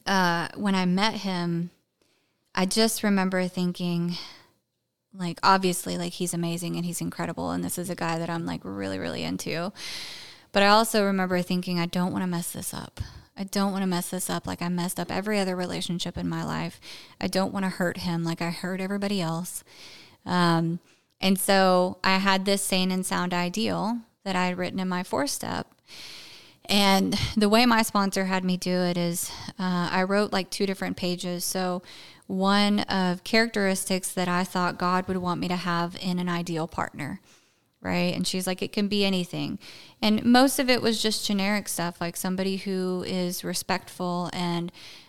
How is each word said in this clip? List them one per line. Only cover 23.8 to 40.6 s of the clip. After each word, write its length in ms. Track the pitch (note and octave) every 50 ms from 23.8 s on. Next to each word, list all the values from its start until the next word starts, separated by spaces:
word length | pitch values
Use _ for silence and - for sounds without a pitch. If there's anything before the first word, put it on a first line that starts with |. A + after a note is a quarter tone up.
| F3 G#3 A#3+ A#3+ A3+ _ _ _ -
that 100 | G3 F#3
I 120 | F3+ F3+ F3+
had 100 | F3+ F3+
written 220 | F3+ F3+ - F#3+
in 100 | F#3 F#3
my 120 | F3+ F3+ F#3
four 220 | - - - C#4 C#4
step. 460 | - - - - - - - _ _ _ _ - - - - - - - - - - - - - - _ _
And 520 | - F#3+ G3+ G3+ G3 G3 G3 F#3+ F#3 F#3+ G3+ - - -
the 140 | G#3+ G#3 G3+
way 160 | G#3 A3+ B3
my 160 | B3 A3+ A3
sponsor 440 | A3+ - - G#3 G3 F#3+ - G3 F#3+
had 180 | F#3 F#3+ F#3 F#3
me 140 | F3+ F3+ F3+
do 200 | - F3+ F3+ F3+
it 200 | F3+ F3 F3+ F3
is, 340 | F3 F3 E3+ F3 - - - - - - - -
uh, 320 | F#3 F#3 F3+ F3+ F3 -
I 120 | - F#3 F#3
wrote, 280 | F#3+ G3 G3+ G#3 G3
like, 180 | - G3 F3+ -
two 160 | - - G#3
different 300 | G3 F#3+ - F#3+ F3+ F3 -
pages. 460 | - F3 F3+ F3 - F3+ F3 F3 F3+
So 380 | - - F#3+ F#3 F3+ F3+ F3+ - - - - - - - - _ -
one 540 | G3 F#3+ F#3+ G3 G3+ G3+ G#3 G3+ G#3 G#3
of 420 | - - - F#3+ F#3 F3+ F3 F#3 -
characteristics 880 | - - A3 A3+ A#3 - G#3 G3 F#3+ F#3+ F#3+ - - F#3+ F#3 F#3 -
that 160 | - F#3 F3+ F3
I 160 | F3+ F3 F#3
thought 340 | F#3 - F#3 F3+ F3 - -
God 300 | F3+ F3+ F3+ F#3 F#3 G3
would 100 | F#3 F#3
want 240 | F3+ F3+ F3 -
me 60 | - F3
to 80 | F3+
have 420 | F3+ F3 F3+ E3+ E3+ E3+ E3+ F3+ -
in 200 | - F#3+ F3+ F3+
an 100 | F3+ F3+
ideal 380 | F3 E3+ F3 F3 E3+ D#3+ D#3+ E3+
partner, 520 | - - - - - - D3 - - F#3+ _ _ - _ _ _ _ _ _ _ _ _
right? 340 | - F#3 F3+ F3 F3 F3+ F3
And 100 | - F3+
she's 220 | - - F#3 F#3 F#3
like, 140 | F#3 -
"It 100 | G3 F#3
can 160 | - G#3+ G3+ G3
be 160 | G#3 G3+ G3+
anything." 560 | G3 F#3+ F3+ F3 - - D3+ C#3+ D3 - - - - - - - - - -
And 220 | - G#3+ G#3+ G#3+ -
most 360 | A#3 A#3+ B3 C4 C#4 C4+
of 100 | -